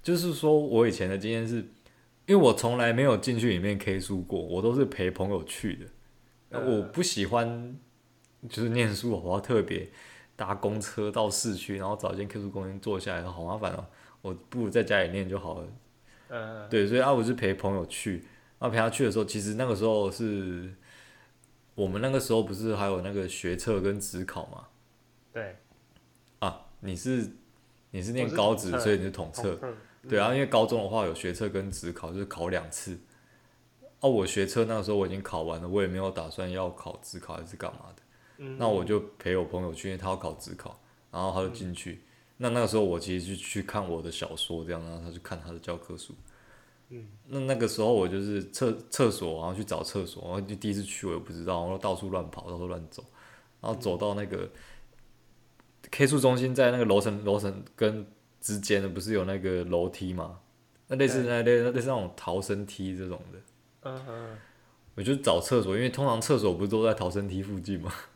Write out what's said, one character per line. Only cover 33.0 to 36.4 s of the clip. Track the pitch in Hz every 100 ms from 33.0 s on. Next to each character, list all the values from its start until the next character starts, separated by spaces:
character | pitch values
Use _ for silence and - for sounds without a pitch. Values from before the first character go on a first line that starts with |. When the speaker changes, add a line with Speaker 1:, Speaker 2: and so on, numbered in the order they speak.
| - _ _ _ _ _ _ _ - _
Speaker 1:
啊， | 139
我 | 117 92
学 | - 98
测 | -
那 | 113 110
个 |
时 | 98
候 | 104
我 | 92
已 |
经 | 95
考 | 95 80
完 | 82 82
了， | 87
我 | 98
也 | 95
没 | 92
有 | 95
打 | 92 80
算 | -